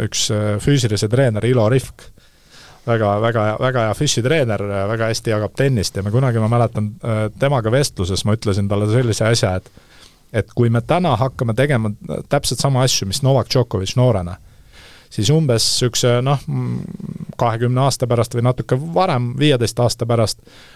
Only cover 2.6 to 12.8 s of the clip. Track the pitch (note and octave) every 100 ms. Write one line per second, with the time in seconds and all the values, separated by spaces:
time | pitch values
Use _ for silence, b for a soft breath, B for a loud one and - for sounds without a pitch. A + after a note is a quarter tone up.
2.6 | B B - A#2 G#2+ G2+ A2+ A2+ G#2+ A2
3.6 | B2+ B2+ A2 G#2 D3 - A#2 D#3+ B2 G2+
4.6 | G2+ G2+ G2 A2+ A2+ A2+ - G#2+ G#2 -
5.6 | C3+ B2+ F2 - G2 A2+ C3+ A2+ A2 A#2+
6.6 | A2+ A2+ G#2+ G#2+ A#2+ A2 G#2+ - C#3 C#3+
7.6 | A2 B2 D3 - F#2 F#2+ G#2 A2 A2 G2
8.6 | G2+ G2+ G#2+ A2+ B2 G#2 A2 A#2 G#2+ F#2
9.6 | - B B B B B B A2+ G2+ -
10.6 | A#2+ A#2 A2+ E3 F3+ B2+ C3 - A#2+ A2
11.6 | C#3+ C3 A2 G#2 - - - C#3+ - B2+
12.6 | C#3+ C3